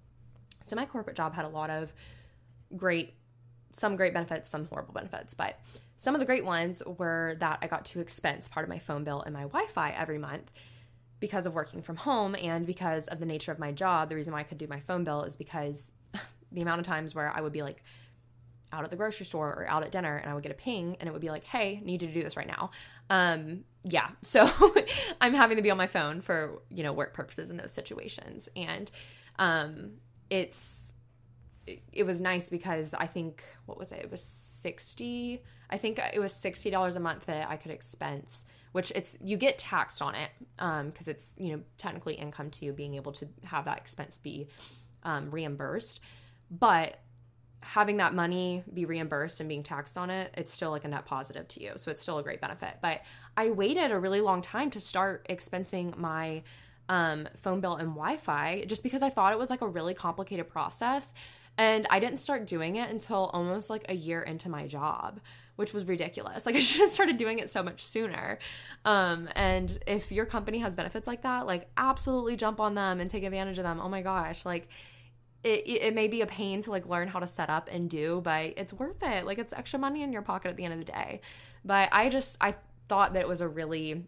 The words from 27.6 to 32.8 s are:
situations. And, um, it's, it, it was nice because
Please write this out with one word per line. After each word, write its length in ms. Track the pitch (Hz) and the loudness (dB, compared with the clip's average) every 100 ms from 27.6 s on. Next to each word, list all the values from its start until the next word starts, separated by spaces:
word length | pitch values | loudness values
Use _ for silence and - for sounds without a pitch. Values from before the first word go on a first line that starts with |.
| - | -8
situations. 760 | - - - 214 - - - - | -8 -8 -8 -8 -10 -12 -12 -10
And, 360 | - 165 160 208 - - - - - | -8 -4 -4 -6 -12 -18 -20 -8 2
um, 540 | 185 160 151 156 202 214 - - - | 4 4 0 -6 -12 -14 -20 -14 -2
it's, 640 | 190 - - - - - - - _ - - - - - | -2 0 -6 -8 -10 -12 -18 -20 _ -20 -20 -20 -18 -14
it, 160 | - - | -14 -8
it 120 | - | -2
was 180 | 185 175 | 0 0
nice 300 | 185 180 175 | 0 0 -2
because 420 | 175 185 160 | -6 -2 -4